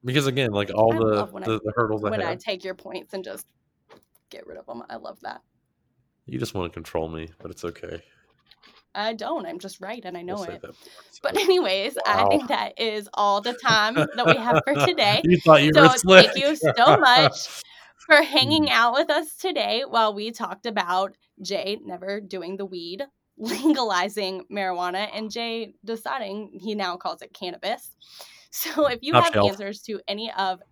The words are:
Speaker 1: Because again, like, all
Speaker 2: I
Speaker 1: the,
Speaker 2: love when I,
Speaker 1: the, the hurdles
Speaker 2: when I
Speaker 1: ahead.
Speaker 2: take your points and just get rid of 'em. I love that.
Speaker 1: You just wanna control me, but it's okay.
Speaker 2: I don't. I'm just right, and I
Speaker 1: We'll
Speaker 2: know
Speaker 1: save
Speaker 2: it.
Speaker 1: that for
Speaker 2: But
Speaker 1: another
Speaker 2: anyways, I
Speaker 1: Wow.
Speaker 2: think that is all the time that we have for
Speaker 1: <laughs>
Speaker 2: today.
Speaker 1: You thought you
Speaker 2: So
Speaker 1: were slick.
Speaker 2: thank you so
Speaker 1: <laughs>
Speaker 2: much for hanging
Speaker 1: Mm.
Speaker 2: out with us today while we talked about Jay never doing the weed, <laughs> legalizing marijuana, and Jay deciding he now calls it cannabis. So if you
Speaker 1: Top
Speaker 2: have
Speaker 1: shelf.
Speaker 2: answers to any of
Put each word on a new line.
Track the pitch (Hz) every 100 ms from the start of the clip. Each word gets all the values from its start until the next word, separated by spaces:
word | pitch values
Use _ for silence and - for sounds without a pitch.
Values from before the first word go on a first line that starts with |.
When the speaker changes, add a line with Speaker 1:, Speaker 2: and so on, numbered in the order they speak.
Speaker 1:
Because | 123 135 139
again, | 127 127
like, | 101 101
all | 98 113
Speaker 2:
I | 113
Speaker 1:
the, | 110 104
Speaker 2:
love | 104
when | 98
I, | 113
Speaker 1:
the, | 110
the | 107 104
hurdles | 113 110
Speaker 2:
when | 104 208
I | 175 -
Speaker 1:
ahead. |
Speaker 2:
take | - 185
your | 185 185
points | 190 190 -
and | 196
just | 143 98 - _ _ _ _ - _ _ _
get | - -
rid | 78
of | -
'em. | 120 -
I | 117
love | - -
that. | 104 - _ _ _ _ _ _ _ _ -
Speaker 1:
You | 127
just | 127
wanna | 101 85
control | 85 80 82 82
me, | 80 80 82
but | 85
it's | 90
okay. | 87 82 87 82 _ _ _ _ _ _ _ _ _
Speaker 2:
I | - 214
don't. | 226 233 320 175
I'm | 170
just | 196 -
right, | 185 233 180
and | 175
I | 175
Speaker 1:
We'll | 202
Speaker 2:
know |
Speaker 1:
save | 175 -
Speaker 2:
it. |
Speaker 1:
that | - -
for | - - - -
Speaker 2:
But | -
Speaker 1:
another | - 381
Speaker 2:
anyways, | 359 247 190 208 269 -
I | 208
Speaker 1:
Wow. | 196
Speaker 2:
think | 196 247
that | 247 208 -
is | 226 214 208
all | - 202 202
the | 220
time | 247 262 220 214 226 151
that | - 190
we | -
have | 233 160 -
for | 285
Speaker 1:
<laughs> |
Speaker 2:
today. | - 339 208 208
Speaker 1:
You | 165 175 165
thought | 156
you | 147
Speaker 2:
So | 156
Speaker 1:
were | -
slick. | 156 180 185 214
Speaker 2:
thank | 269
you | 277 302
so | 320 233 240 151
Speaker 1:
<laughs> |
Speaker 2:
much | 285 247 - - - - - - - _
for | - 294
hanging | - 269 262 311 294
Speaker 1:
Mm. |
Speaker 2:
out | 233 240
with | 254 320
us | 302 311 -
today | 381 294 208 220 269
while | 226 220
we | 208 214
talked | 226 196 190 233
about | 208 175 185 190 _ _ _
Jay | 185 196 170 208
never | - 180 185 202
doing | 196 190 170 196
the | 196
weed, | 180 170 190 277 _
<laughs> | _ _
legalizing | 220 - 285 269 233 185 190 208 190 190 -
marijuana, | 208 190 175 180 185 208
and | 208 220
Jay | 226 233 226 220 _ 202
deciding | 226 - 262 202 202 202
he | - 185 208
now | 185 180
calls | 185 175
it | -
cannabis. | - 180 170 190 247 - _ _ - - - _
So | - 330 311 294
if | 240
you | 254
Speaker 1:
Top | 123 117
Speaker 2:
have |
Speaker 1:
shelf. | 104 101
Speaker 2:
answers | 98 101 104
to | - 104 -
any | 202 220
of | - 190 185 -